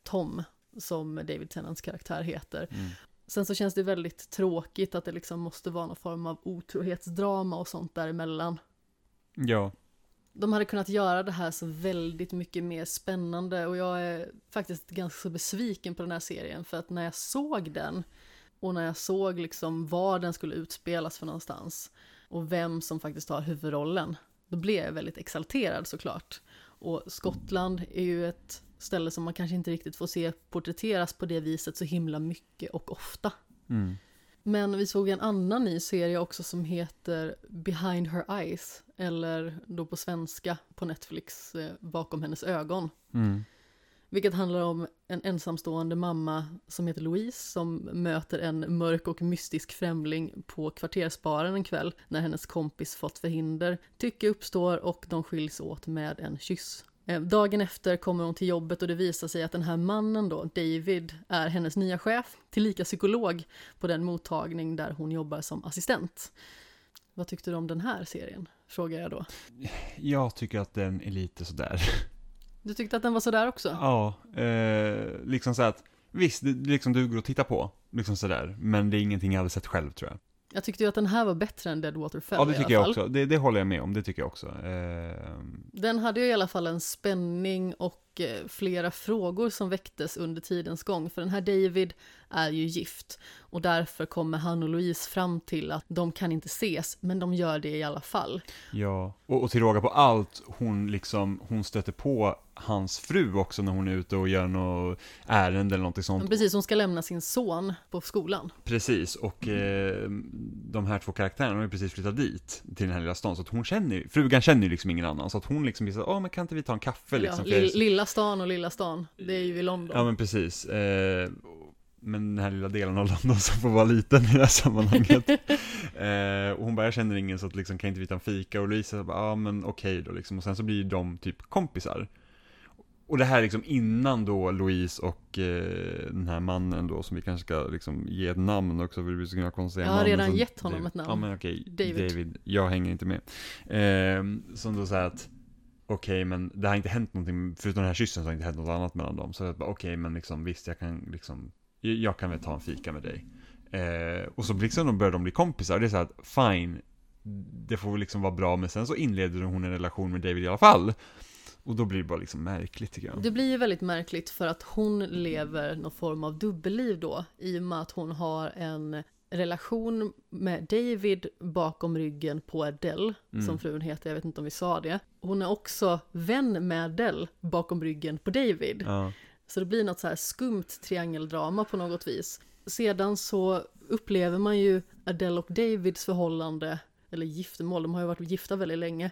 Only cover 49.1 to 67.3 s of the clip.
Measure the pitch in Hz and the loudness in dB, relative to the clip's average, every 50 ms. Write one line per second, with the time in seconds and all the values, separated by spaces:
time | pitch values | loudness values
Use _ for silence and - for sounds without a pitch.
49.1 | 165 - 170 175 175 - - - - 156 - - - - 185 170 165 160 151 151 | -4 -2 -2 -2 -2 -2 -4 -4 -6 -6 -6 -8 -8 -4 -2 -2 -2 -2 -2 -2
50.1 | 156 160 165 - - - - - - - 156 156 - - - 165 - 196 170 160 | -2 -2 -4 -6 -8 -12 -16 -12 -8 -6 -6 -6 -6 -6 -8 -4 -2 0 -2 -2
51.1 | - - - 156 151 151 160 180 190 196 190 - 180 151 156 175 - - - - | -2 -4 -2 -2 0 0 0 0 0 -2 -2 -2 -2 -2 -2 -4 -6 -8 -10 -6
52.1 | 151 156 165 160 156 160 - - - 175 156 151 - - 151 - - - - 151 | -2 -2 -2 -2 -2 -6 -6 -6 -4 -2 -2 -4 -4 -8 -8 -8 -8 -8 -8 -8
53.1 | - - - 170 165 160 160 160 160 156 175 175 180 175 - - _ - - 240 | -8 -6 -4 -4 -2 -2 -2 -2 -2 -2 0 -2 -2 -4 -6 -14 _ -4 -4 -4
54.1 | - - - 208 208 - - - - 185 175 180 175 160 - 175 170 - - - | -2 0 2 0 0 0 -4 -2 0 2 2 2 2 2 0 -2 -4 -6 -6 -4
55.1 | 175 160 160 - - 160 151 156 - - 156 160 160 - - 160 160 160 151 151 | -4 -4 -2 -2 -4 -4 -4 -4 -6 -8 -10 -10 -10 -10 -8 -6 -4 -4 -4 -6
56.1 | 151 - - 151 151 143 - - 185 - - - - - - _ _ _ _ - | -6 -8 -8 -8 -8 -8 -6 -6 -6 -6 -6 -10 -12 -14 -16 _ _ _ _ -4
57.1 | 175 165 160 180 208 214 208 202 202 208 196 185 - - - 190 175 170 - 190 | -2 -2 2 4 6 6 6 6 4 2 0 0 -2 -2 0 2 2 2 2 0
58.1 | 180 175 170 165 170 - 185 180 175 170 165 160 175 - 185 170 170 170 185 180 | 0 0 0 -2 -2 0 2 2 2 2 0 -2 -4 -2 -2 -2 0 2 2 0
59.1 | 165 - 165 165 - 170 160 165 - 175 165 165 165 170 170 185 208 214 214 214 | 0 -2 -4 -4 -2 -2 -2 -2 -2 -2 0 0 2 2 2 2 2 2 2 2
60.1 | 220 214 214 185 160 156 165 160 - 185 165 160 160 165 160 190 190 175 165 165 | 2 2 0 0 -2 -2 -4 -4 -2 0 0 0 0 0 0 0 0 0 -2 -6
61.1 | 160 160 - - 190 170 160 170 165 180 170 160 - 202 190 185 180 175 - 214 | -14 -16 -6 -2 0 0 0 2 0 0 0 0 0 0 0 0 0 0 0 0
62.1 | 226 240 247 - - - _ _ - 220 214 214 196 - 175 - - 180 - 196 | 0 0 -2 -6 -12 -20 _ _ 0 2 2 2 2 -2 -4 -4 -2 0 2 2
63.1 | 220 240 226 180 175 170 165 - - - - - - - - 170 170 156 170 180 | 2 2 2 0 -2 -2 -6 -12 -18 -20 -20 -20 -10 -4 -2 -2 0 0 0 -2
64.1 | 175 170 - - 170 156 - 170 165 170 160 160 160 156 151 - 156 147 156 156 | -4 -4 -6 -4 -4 -4 -4 -4 -4 -4 -4 -4 -4 -4 -4 -6 -6 -6 -4 -4
65.1 | 160 165 160 151 151 151 156 - 160 - - 170 - 180 - - 170 - 175 175 | -4 -4 -4 -4 -6 -8 -8 -8 -8 -8 -8 -8 -8 -4 0 0 0 0 -2 -6
66.1 | - - - - _ - - - - - - - - _ _ _ - - _ _ | -10 -12 -18 -18 _ -20 -20 -20 -20 -20 -20 -20 -20 _ _ _ -20 -20 _ _
67.1 | - 185 175 - | -10 -10 -8 -8